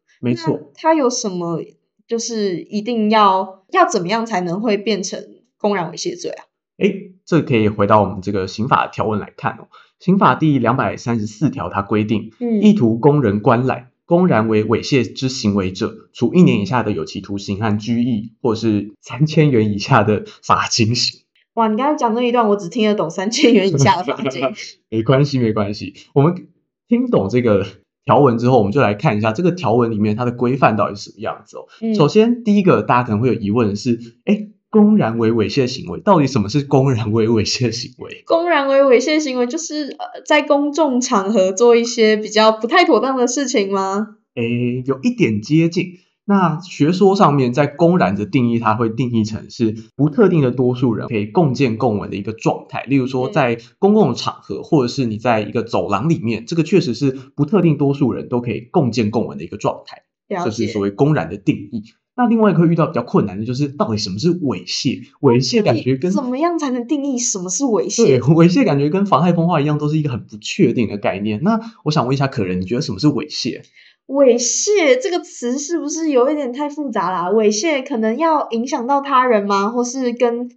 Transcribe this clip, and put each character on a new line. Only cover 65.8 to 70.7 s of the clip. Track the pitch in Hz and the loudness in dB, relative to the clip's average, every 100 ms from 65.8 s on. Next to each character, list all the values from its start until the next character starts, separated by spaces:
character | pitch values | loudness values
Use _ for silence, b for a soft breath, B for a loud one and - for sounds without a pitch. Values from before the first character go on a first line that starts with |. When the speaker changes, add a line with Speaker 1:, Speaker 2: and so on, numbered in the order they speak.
| 127 131 | -2 -2
Speaker 1:
跟 | 180 | 0
Speaker 2:
到 | 294 | -2
底 | |
怎 | 254 | -2
么 | 254 | -2
样 | 339 339 | -2 -2
才 | 294 | -4
能 | 247 240 | -6 -4
定 | 294 | -4
义 | 277 240 | -4 -4
什 | 240 202 | -4 -6
么 | 180 | -6
是 | - | -4
猥 | 277 202 - | -2 0 -2
亵？ | - 233 | 2 4
Speaker 1:
对， | 127 | 4
猥 | 117 156 170 | 4 4 4
亵 | 185 | 4
感 | 220 143 | 2 2
觉 | 143 | 0
跟 | 185 202 | 0 0
妨 | 139 | 2
害 | 175 | 2
风 | 170 170 | 2 0
化 | 170 | 0
一 | 147 | 0
样， | 147 | -2
都 | 147 | -2
是 | 156 | -2
一 | |
个 | 147 | -2
很 | 120 - | -6 -10
不 | 107 | -16
确 | - - 151 | -10 0 2